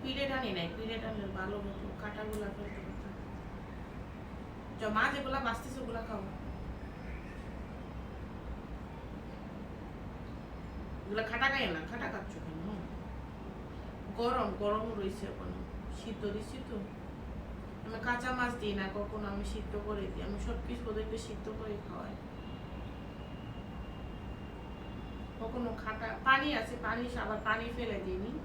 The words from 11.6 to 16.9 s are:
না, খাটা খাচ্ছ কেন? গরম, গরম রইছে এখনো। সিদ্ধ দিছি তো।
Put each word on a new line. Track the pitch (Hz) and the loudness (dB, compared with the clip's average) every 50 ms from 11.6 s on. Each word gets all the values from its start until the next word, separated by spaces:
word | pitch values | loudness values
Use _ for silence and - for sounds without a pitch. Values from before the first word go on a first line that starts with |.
| 240 190 165 | 4 4 4
না, | 160 - - | 2 0 -2
খাটা | - 240 269 - | -2 0 0 0
খাচ্ছ | - 196 - - - 165 160 | 0 -2 -2 -4 -4 -4 -4
কেন? | 170 156 160 170 208 214 185 165 - - - - - - - - - - - - - - - - - - - - - - - - - 202 226 | -4 -2 -2 -2 -2 -2 -2 -2 -4 -4 -4 -4 -4 -4 -4 -4 -6 -6 -6 -6 -6 -6 -6 -6 -6 -6 -6 -6 -6 -6 -6 -4 -2 0 4
গরম, | 233 240 262 269 214 202 180 - | 6 6 6 6 4 4 4 4
গরম | 202 208 208 220 226 233 214 202 | 4 6 6 6 4 2 0 2
রইছে | 196 185 - - 196 196 | 2 0 0 0 -2 -2
এখনো। | - - 185 180 180 185 - - - - - - - - | -2 -2 -2 -2 -2 -2 -4 -4 -4 -4 -2 -2 -4 -2
সিদ্ধ | - 226 202 - 214 202 196 | -2 -4 -2 0 0 0 0
দিছি | 220 - - - - - - | 0 -2 -2 -4 -6 -4 -2
তো। | 240 202 190 - | -2 -2 -2 -4